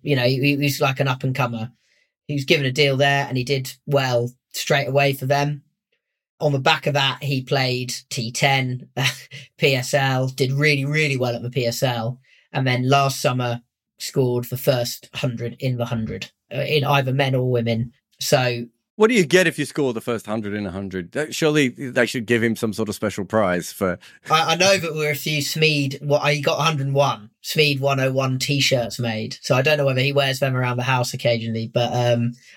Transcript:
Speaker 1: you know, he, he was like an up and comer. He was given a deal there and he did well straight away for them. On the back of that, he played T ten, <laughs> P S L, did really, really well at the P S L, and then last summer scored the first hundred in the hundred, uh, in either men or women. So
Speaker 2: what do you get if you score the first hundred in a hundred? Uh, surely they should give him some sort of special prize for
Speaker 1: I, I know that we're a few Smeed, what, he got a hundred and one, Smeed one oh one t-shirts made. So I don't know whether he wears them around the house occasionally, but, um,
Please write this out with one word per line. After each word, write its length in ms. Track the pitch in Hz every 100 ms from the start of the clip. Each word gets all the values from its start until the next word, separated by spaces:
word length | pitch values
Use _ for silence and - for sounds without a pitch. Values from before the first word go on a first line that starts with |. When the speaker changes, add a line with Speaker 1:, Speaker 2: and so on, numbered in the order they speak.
Speaker 1:
you 120 | 143 131
know, 80 |
he, 160 | 123 131
he 180 | 143 143
was 220 | 143 131
like 200 | 139 135
an 80 | 135
up 160 | 131
and 100 | 131
comer. 380 | 131 120 113 110 _ _ _ _ _ -
He 80 | 147
was 100 | 135
given 220 | 160 135
a 40 |
deal 240 | 131 143 135
there 300 | 139 139 107
and 80 | 127
he 80 |
did 300 | 127 135 131 - -
well 420 | 139 131 120 120 - _
straight 340 | - - 143 135
away 260 | 135 143
for 120 | 135 135
them. 380 | 143 147 143 _ _ _ _ _ _ _ -
On 120 | 151
the 80 | 139
back 260 | 160 151 160
of 80 |
that, 300 | 139 135 127
he 180 | 143 135
played 500 | 131 139 131 123 123 - -
T 200 | - 139
ten, 560 | 131 143 135 127 123 - - 131 -
<laughs> 340 | - - - -
P 180 | 147 131
S 200 | 127 143
L, 320 | 135 131 131
did 240 | 131 131
really, 340 | 139 151 143 135
really 320 | 151 151 131
well 180 | 123 120
at 60 |
the 80 | 120
P 160 | 131 117
S 160 | 117
L, 380 | 131 117 113 131 _ _ _
and 140 | 147 131
then 200 | 123 127
last 340 | 139 139 -
summer 420 | 135 127 123 120 _ _ _ -
scored 480 | - 143 127 123 120
the 100 | 127
first 540 | - 127 120 - - -
hundred 420 | 131 117 117 -
in 180 | 131 123
the 80 | 120
hundred, 460 | 113 110 101 - _ _
uh, 60 | 127
in 240 | 139 151
either 280 | 139 139 131
men 220 | 135 135
or 160 | 131 127
women. 420 | 123 117 113 117 _ _ -
So 460 | - 139 127 120 120 _ _ -
Speaker 2:
what 100 | 226
do 80 | 240
you 100 | 151
get 220 | 185 170
if 100 | 147
you 60 |
score 300 | 139 - 135
the 80 | 113
first 240 | - 110 -
hundred 280 | 110 104
in 120 | 104 98
a 60 |
hundred? 440 | 92 98 92 85 127
Uh, 160 | 156
surely 380 | - 156 151 131
they 360 | - 135 127 117
should 200 | 131 107
give 180 | 117
him 140 | 113 107
some 160 | 113
sort 160 | 101 107
of 60 | 101
special 280 | 104 -
prize 480 | 92 110 95 87 82
for 260 | - 95 87 - - -
Speaker 1:
I, 240 | 156 156
I 20 | 165
know 200 | 190 190
that 180 | 160
we're 180 | 156 151
a 40 | 143
few 260 | 160 151
Smeed, 640 | 139 156 156 147 139 139
what, 260 | 147 143 139
he 120 | 147
got 180 | 156 147
a 40 |
hundred 240 | 160 147 139
and 80 | 139
one, 340 | 139 107 107 _
Smeed 380 | - 160 147 139
one 220 | 139 135
oh 100 | 131
one 280 | 131 131 127
t-shirts 600 | - 143 - 131 113 -
made. 380 | 117 110 113 -
So 160 | - 131
I 60 |
don't 160 | 151 151
know 80 | 139
whether 160 | 127
he 100 | 139
wears 300 | 139 135 131
them 120 | 135
around 220 | 127 123 123
the 80 |
house 300 | 123 131 123
occasionally, 580 | 131 120 117 113 113 113
but, 180 | 123 120
um, 400 | 120 120 120 117 - -